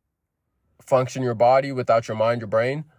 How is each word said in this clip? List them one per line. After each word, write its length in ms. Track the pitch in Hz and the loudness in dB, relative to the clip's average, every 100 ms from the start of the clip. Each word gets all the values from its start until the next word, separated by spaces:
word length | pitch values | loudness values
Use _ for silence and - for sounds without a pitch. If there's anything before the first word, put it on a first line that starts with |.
| _ _ _ _ _ _ _ _ | _ _ _ _ _ _ _ _
function 440 | - 131 127 131 | -2 0 0 -4
your 100 | 127 | -6
body 380 | 110 123 135 139 | 2 4 4 2
without 340 | 127 120 113 113 | -4 0 0 0
your 100 | 110 | -2
mind, 240 | 113 120 | -2 -2
your 60 | 107 | -2
brain, 360 | 110 120 147 156 | -2 0 -4 -10